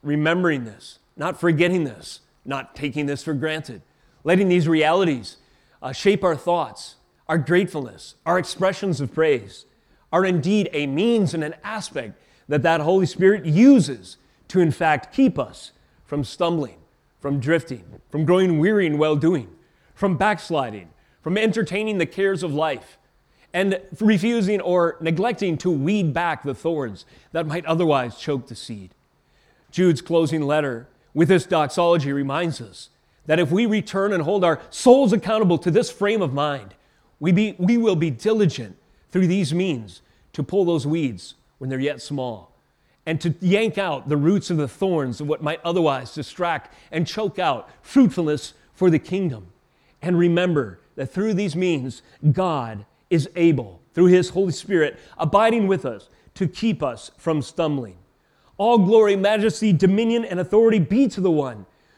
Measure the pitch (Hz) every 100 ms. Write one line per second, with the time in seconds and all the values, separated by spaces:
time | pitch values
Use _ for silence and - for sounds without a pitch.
0 | 147 147 156 175 180 139 117 101 - -
1 | _ - 160 175 175 156 175 180 143 104
2 | - - _ _ 123 139 127 - 143 147
3 | 143 143 165 143 156 156 143 104 - _
4 | _ _ 156 180 190 180 156 160 151 180
5 | 180 127 98 - _ _ _ _ 135 135
6 | 196 202 190 151 175 175 127 - - -
7 | _ _ - 160 123 180 202 151 120 95
8 | - - - 180 - - 190 - 202 143
9 | 135 - 160 127 98 - _ _ _ _
10 | _ 170 190 175 151 208 - 151 143 143
11 | 233 226 175 165 151 165 208 220 - 143
12 | 110 - _ _ - 143 160 160 151 190
13 | 180 - 190 208 160 156 262 269 139 117
14 | 90 - _ _ - 185 165 - 160 147
15 | - - 262 165 107 - - _ _ _
16 | - 147 135 - 170 170 127 - _ _
17 | _ _ 143 139 127 165 - 120 87 -
18 | _ 151 156 180 185 156 180 208 170 147
19 | 151 151 160 170 107 - _ _ _ -
20 | 196 156 208 202 - 156 120 104 85 _
21 | _ _ 156 196 220 226 202 196 214 202
22 | 170 - 196 185 165 143 160 120 - _
23 | _ _ _ _ _ 175 196 185 - -
24 | 214 202 220 233 190 202 180 180 170 -
25 | 165 160 233 202 196 147 180 147 147 208
26 | 165 165 175 147 139 127 165 160 123 95
27 | - - _ 165 160 170 160 165 170 139
28 | 120 - - 139 - 110 - 107 92 _
29 | _ _ _ _ _ _ _ - 180 151
30 | - 170 160 156 143 151 143 117 127 _
31 | _ 147 170 185 - 170 143 - 175 170
32 | 139 139 139 147 170 139 107 - - _
33 | _ _ - 160 151 185 233 214 - 190
34 | 202 185 147 202 175 147 - - 262 262
35 | 247 214 190 220 196 170 180 180 160 -
36 | 202 220 160 139 147 139 98 - _ _
37 | _ - 160 180 214 - 180 240 226 170
38 | 165 117 208 220 190 - 107 - _ _
39 | _ 185 180 190 143 170 185 127 104 -
40 | _ _ _ - 135 196 175 165 131 165
41 | 139 95 - - _ - 131 131 143 143
42 | - 143 127 104 - _ _ _ _ _
43 | 151 160 170 151 185 202 226 196 190 139
44 | 139 147 151 202 - 165 139 - 190 165
45 | 131 117 147 151 151 160 170 180 156 135
46 | 123 151 139 - 175 151 - - - 160
47 | 165 214 208 185 170 120 - - - 277
48 | 233 - 156 147 - - _ - 185 160
49 | - 185 180 110 87 _ _ _ _ _
50 | 170 175 175 170 185 151 110 90 _ -
51 | 135 180 220 190 202 156 185 151 127 -
52 | _ _ 151 143 185 147 117 104 - _
53 | - 170 127 175 170 135 104 87 _ 165
54 | 180 180 180 175 190 - - 180 147 -
55 | - - 151 196 226 233 196 190 131 104
56 | - _ _ - 185 - 226 160 143 113
57 | - _ 170 156 - - 160 143 110 90
58 | _ _ _ _ _ - 220 240 185 220
59 | 208 196 202 214 214 - 214 160 190 202
60 | 226 233 220 180 - 208 226 220 143 226
61 | 269 - 185 151 135 104 95 _ _